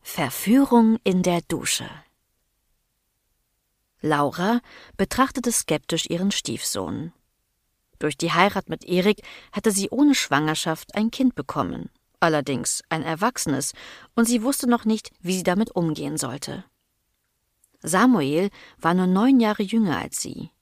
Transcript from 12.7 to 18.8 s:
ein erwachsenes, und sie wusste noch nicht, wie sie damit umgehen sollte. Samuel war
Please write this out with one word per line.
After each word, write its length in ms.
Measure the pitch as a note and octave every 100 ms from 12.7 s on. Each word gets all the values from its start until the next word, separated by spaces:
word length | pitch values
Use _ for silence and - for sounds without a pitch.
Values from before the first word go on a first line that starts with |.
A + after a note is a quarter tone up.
| - -
ein 140 | D#3+
erwachsenes, 680 | D#3 D#3+ G#3+ - - C3+ C#3 - - - -
und 120 | - A#3
sie 160 | A#3+
wusste 260 | A3 C#4+ A#3+
noch 160 | A#3+
nicht, 260 | A3 A3 - _
wie 120 | F3
sie 100 | F#3
damit 280 | F3+ F3+ A3+
umgehen 460 | - E3+ D3+ C#3+ D3+
sollte. 460 | C3+ C3 - C3+ - _ _ _ _ _ _ _ _ _ _ _
Samuel 680 | - F3+ B3 A#3 C#3 D3+ G3 - -
war 160 | _